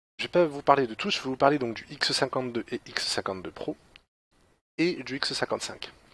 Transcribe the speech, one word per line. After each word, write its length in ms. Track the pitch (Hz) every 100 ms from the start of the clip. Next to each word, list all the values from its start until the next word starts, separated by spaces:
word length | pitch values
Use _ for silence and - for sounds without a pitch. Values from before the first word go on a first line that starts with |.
| _ -
Je 60 |
vais 40 | -
pas 160 | 175
vous 180 | 165 143
parler 260 | 143 139 123
de 60 |
tous, 160 | 110 202
je 80 | -
vais 120 | 131
vous 60 | 131
parler 240 | 139 147
donc 140 | 120
du 120 | 110 -
X 220 | 147 -
cinquante-deux 540 | 139 135 135 127 117 -
et 80 | 123
X 220 | - - -
cinquante-deux 460 | - - 95 87
Pro 240 | - - - _ - _ _ _ _ _ _ _ -
et 280 | 165 170
du 100 | 123
X 200 | 135 -
cinquante-cinq. 580 | 143 123 110 - 104 - - _